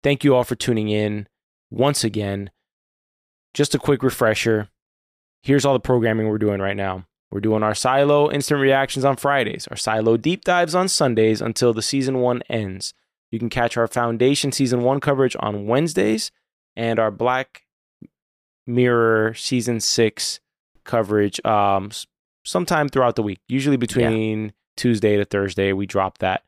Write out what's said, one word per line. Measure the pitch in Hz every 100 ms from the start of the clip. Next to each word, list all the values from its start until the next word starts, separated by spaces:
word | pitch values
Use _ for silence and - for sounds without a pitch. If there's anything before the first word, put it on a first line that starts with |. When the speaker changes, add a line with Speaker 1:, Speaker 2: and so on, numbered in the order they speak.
Speaker 1:
Thank | 139 143
you | 143 127
all |
for | 123 120
tuning | - 113 107
in. | 107 107 104 101 _ _ _ _
Once | 107 135 139
again, | 113 104 101 101 98 _ _ _ _ _ _ _ _ _ _
just | - 147 135
a |
quick | - 139
refresher. | 131 - 113 107 117 110 107 _ _ _ _ _ _ _
Here's | - 139 139
all |
the | 131
programming | - 123 113 110 110
we're | 107
doing | 104 101
right | 98 101
now. | 98 92 90 _ _
We're | 101
doing | 107 107
our | 107 104
Silo | 127 135 143 147 147
instant | 143 135 147
reactions | 135 135 135 -
on | 135 131
Fridays, | 143 139 123 120 -
our | 110
Silo | - 110 110 117
deep | 151 185 -
dives | 180 175 175
on | 190
Sundays | - 139 110 110 107
until | 104 113 123
the | 110
season | - 139 131 131
one | 123 123 -
ends. | 117 101 95 - - _ _ _
You | 113
can | 117
catch | 127 117 -
our | 117
Foundation | - 120 117 123 143 143
season | - 131 123
one | 120 139
coverage | 151 135 131 -
on | 107 104 104
Wednesdays | 127 165 156 208 220 - _ _ _ _ -
and | 117 113
our | 110
Black | 98 117 127 135 - _ _ _ _ - _ _ _ _ _ -
Mirror | 120 123 120 113 110 110
season | 113 - 127 117 117
six | - - 113 - - - _ _ _ _ -
coverage, | 120 101 107 101 - -
um, | 107 101 98 98
s-, | - - _ _ _ -
sometime | 180 180 165 143
throughout | 135 123 113
the |
week, | 104 92 _
usually | 127 135 135
Speaker 2:
Yeah. |
Speaker 1:
between | 117 127 113 113 110 107 107 - _ -
Tuesday | 123 113 107 104
to | 101
Thursday, | 101 98 95 98
we | 98 98
drop | 101 95 _
that. | 95 92